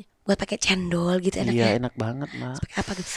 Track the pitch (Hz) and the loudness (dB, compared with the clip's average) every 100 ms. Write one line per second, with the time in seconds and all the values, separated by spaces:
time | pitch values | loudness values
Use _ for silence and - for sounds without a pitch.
0 | - _ - 196 202 - - 190 180 170 | -4 _ 0 0 0 -2 2 2 2 0
1 | 175 180 180 - 120 117 113 113 123 - | 2 2 2 0 2 4 4 4 0 -2
2 | 113 127 143 123 123 127 - - - 196 | -2 -2 -6 -6 -8 -6 -6 -4 -4 -6
3 | 170 | -6